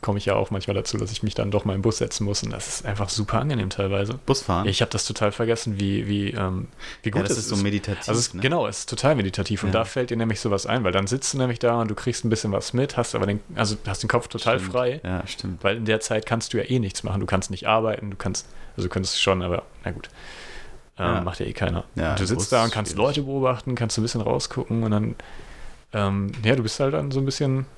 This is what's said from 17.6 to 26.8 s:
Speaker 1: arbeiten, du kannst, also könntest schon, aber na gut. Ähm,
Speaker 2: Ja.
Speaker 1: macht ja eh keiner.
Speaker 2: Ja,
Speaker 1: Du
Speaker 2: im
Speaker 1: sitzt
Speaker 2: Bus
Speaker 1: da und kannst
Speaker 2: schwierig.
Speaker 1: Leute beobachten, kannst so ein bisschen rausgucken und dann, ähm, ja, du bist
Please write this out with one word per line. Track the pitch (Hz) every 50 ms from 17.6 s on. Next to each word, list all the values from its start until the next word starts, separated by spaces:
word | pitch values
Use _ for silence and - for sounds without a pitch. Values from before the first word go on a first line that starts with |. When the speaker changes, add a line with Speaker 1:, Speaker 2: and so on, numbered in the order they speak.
| -
Speaker 1:
arbeiten, | - 110 113 113 110 107 - - 104
du | 95 -
kannst, | - 95 90 - - - - - - - -
also | - - 90
könntest | - 95 95 - - -
schon, | - - 95 92
aber | 90 90 87 85 - - - - -
na | 92
gut. | 87 - - - - - - - - - - - - - - - - - - - _ -
Ähm, | 95
Speaker 2:
Ja. | 87 87 90
Speaker 1:
macht | 87 87 90 -
ja | 101
eh | 104 104
keiner. | - 107 90 87 85 - - -
Speaker 2:
Ja, | - 82 80 78
Speaker 1:
Du | 95 98
Speaker 2:
im | 90
Speaker 1:
sitzt | 110 -
Speaker 2:
Bus | - -
Speaker 1:
da | 131 120 113
und | 117 110
kannst | 110 104 -
Speaker 2:
schwierig. | 78 98 113 135
Speaker 1:
Leute | 143 151 143
beobachten, | 135 135 139 131 127 127 120 - - 127
kannst | 120 120 110 -
so | -
ein | 110
bisschen | 117 - 120
rausgucken | 107 107 123 127 - - - 127 123 - 113 113 113
und | 110
dann, | 107 104 107 113 117 - - - - - - - - - - - - - - _ -
ähm, | 110 101 98 98 98 98 98 - - 107
ja, | 110 139 135
du | 113
bist | 110 - -